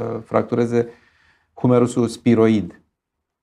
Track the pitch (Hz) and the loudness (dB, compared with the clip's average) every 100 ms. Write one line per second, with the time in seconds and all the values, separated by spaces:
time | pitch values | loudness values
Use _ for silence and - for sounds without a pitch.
0 | 113 113 113 113 113 120 120 120 117 - | -8 -10 -4 -4 -2 -2 -2 -2 -4 -8
1 | _ _ _ _ _ - 127 123 120 123 | _ _ _ _ _ -4 0 2 2 0
2 | 117 - - 113 113 110 87 - _ _ | -4 -2 0 4 4 2 -2 -12 _ _
3 | _ _ _ _ | _ _ _ _